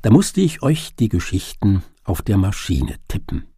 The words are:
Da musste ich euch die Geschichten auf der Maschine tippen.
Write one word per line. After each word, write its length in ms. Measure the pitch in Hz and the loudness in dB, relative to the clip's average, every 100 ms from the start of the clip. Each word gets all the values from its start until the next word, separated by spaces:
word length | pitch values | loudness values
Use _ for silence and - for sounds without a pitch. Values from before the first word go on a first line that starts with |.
Da 80 | 110 | 6
musste 320 | 127 196 - | 6 6 2
ich 220 | 185 - | 0 0
euch 320 | 135 156 - - | -2 -2 -4 -4
die 120 | 113 | 0
Geschichten 720 | 87 - 95 - - 104 95 - _ | 0 -2 -6 -6 -2 2 2 -2 _
auf 180 | - 90 | -6 -6
der 140 | - 98 | 0 2
Maschine 640 | 95 - - 71 65 - - | 2 -2 -2 -2 -2 -8 -8
tippen. 400 | - - - - | -8 -6 -8 -8